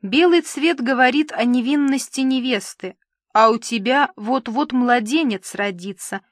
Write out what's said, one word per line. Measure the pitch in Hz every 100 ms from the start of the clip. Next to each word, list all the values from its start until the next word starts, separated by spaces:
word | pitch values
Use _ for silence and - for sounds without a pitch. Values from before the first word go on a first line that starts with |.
белый | 202 247 349 339
цвет | 330 - 311 339
говорит | 240 254 254 262 202
о | -
невинности | 233 247 240 294 285 269 - -
невесты, | 262 262 254 226 - - 185 - _ _ _
а | 214 220
у | 226
тебя | - 233 196 262 277
вот-вот | - 214 262 233 226 302
младенец | 254 247 247 214 294 302 202 -
родится. | - 202 180 185 190 - 196 _